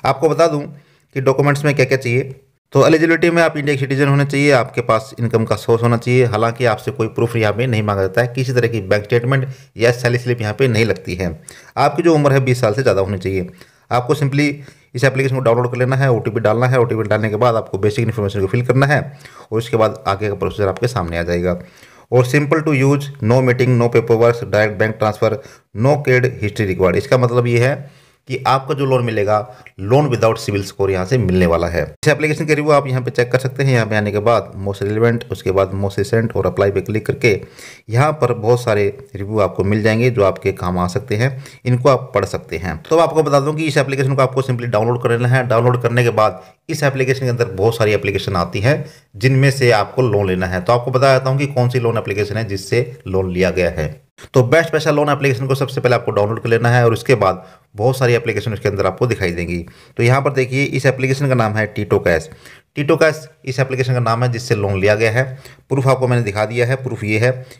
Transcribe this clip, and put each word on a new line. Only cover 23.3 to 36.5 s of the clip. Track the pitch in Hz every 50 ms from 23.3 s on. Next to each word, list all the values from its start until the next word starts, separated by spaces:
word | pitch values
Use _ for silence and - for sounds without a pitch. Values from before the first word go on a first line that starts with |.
| 120 131 131
meeting, | 127 123 127 127 123 127 120
no | 120 117 117
paperwork, | 120 113 - 120 110 117 117 117 120 - 98
direct | 95 104 107 107 104 92
bank | 110 110 107 - 110
transfer, | 107 104 - - 110 107 104 - - - - _ _ - 101
no | 113 135 151 147
credit | 143 135 127 127 123 127 117 -
history | 98 104 - - 110 98 92
required। | 90 95 92 87
इसका | 90 - - 131 127
मतलब | 123 120 117 123 120 120
ये | 120 117 120 131
है | 143 139 143 - - _ _ _ _ _ _ -
कि | 135 - - 110
आपका | 127 135 135 - 151
जो | 135 143
लोन | 131 131 127 117
मिलेगा, | 117 110 107 101 98 107 107 104 - - - - - _ - 95
loan | 101 120 139 151 139
without | 120 107 104 113 113 -
civil | - - 101 101 98 -
score | - - 98 95
यहाँ | 95 92 92
से | 92 127 127
मिलने | 110 92 90 92 90
वाला | 85 82 82 85 85
है। | 82 85 73 - - - -
इस | 156
एप्लीकेशन | 147 139 151 151 151 151 160
के | 147 156
रिव्यू | 143 147 156 151
आप | 143 139 135
यहाँ | 127 131
पे | 123 131
चेक | - - 120 120
कर | - 127
सकते | - 135 - - 139
हैं। | 135 131
यहाँ | 120 113
पे | 104 110
आने | 107 104 104
के | 98 104
बाद | 104 113 117 107 98 - - 92 95
most | 101 98 - 101
relevant, | 101 104 107 117 117 117 120 - -
उसके | - - - 101
बाद | 92 95 98 92 95 98
most | 101 98 98 -
recent | - - - 113 113 110 -
और | 104 95
अप्लाई | 92